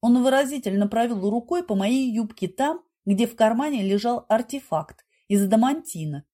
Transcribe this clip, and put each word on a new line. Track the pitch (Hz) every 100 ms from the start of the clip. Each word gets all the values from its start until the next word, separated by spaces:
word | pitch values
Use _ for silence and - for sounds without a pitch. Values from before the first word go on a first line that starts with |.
Он | 233 247
выразительно | 254 269 277 285 208 196 202
провел | 226 240 220 196
рукой | 233 240 349
по | 349
моей | 196 202 254 262
юбке | 220 214 - 185
там, | - 277 339 _ _ -
где | 196 233
в |
кармане | - 220 226 302 269
лежал | 190 202 233 240 -
артефакт | 220 247 277 - 156 151 - _ _ _
из | 202
адамантина. | 196 220 247 302 - 165 156 143 -